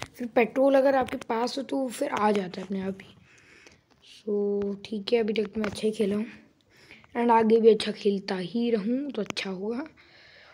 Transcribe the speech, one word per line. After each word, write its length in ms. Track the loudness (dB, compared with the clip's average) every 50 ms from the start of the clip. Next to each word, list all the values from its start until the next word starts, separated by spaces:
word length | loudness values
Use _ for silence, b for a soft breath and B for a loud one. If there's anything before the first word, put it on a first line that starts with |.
| -10 -10 -10
फिर 120 | -8 -10 -2
petrol 480 | 2 2 2 2 2 2 4 4 6
अगर 200 | 6 4 4 4
आपके 220 | 2 0 -2 -4 -8
पास 400 | -6 -4 -4 -2 -2 -2 -4 -6
हो 60 | -8
तो 240 | -6 -4 -4 -4 -4
फिर 220 | -4 -4 -4 -4
आ 220 | -2 0 2 2
जाता 300 | 2 2 -2 -4 -8 -10
है 60 | -8 -6
अपने 140 | -6 -6
आप 160 | -6 -6 -8 -10
ही। 140 | -12 -20 -20 _ b b b b b b b b b b b b b b b _ _ -20 -20 -14 -8
So, 520 | -4 -4 -2 -2 -2 -2 -2 -4 -4 -6 -8 -10
ठीक 280 | -10 -8 -8 -4 0 0
है, 60 | 2
अभी 140 | 2 0 0
तक 240 | -2 -2 -4 -4 -4
मैं 80 | -4
अच्छा 220 | -4 -4 -4 -4 -2
ही 60 | -2
खेला 220 | 0 0 0 0
हूँ 100 | -2 -4 -6 -10 -16 -20 _ _ _ _ _ B B B B B B B B B 0
and 140 | 2 4
आगे 280 | 6 6 6 6 6 8
भी 100 | 8 8
अच्छा 220 | 6 6 4 -4
खेलता 440 | -6 -2 0 0 0 0 -2 -4 -4
ही 340 | -4 -4 -4 -4 -2 -2 0
रहूँ 420 | 0 0 0 -2 -2 -2 -4 -6
तो 100 | -6 -6
अच्छा 280 | -6 -6 -6 -8 -8 -8
होगा। 380 | -8 -8 -6 -6 -6 -6 -8 -12 -14 B B B B B B B B B B B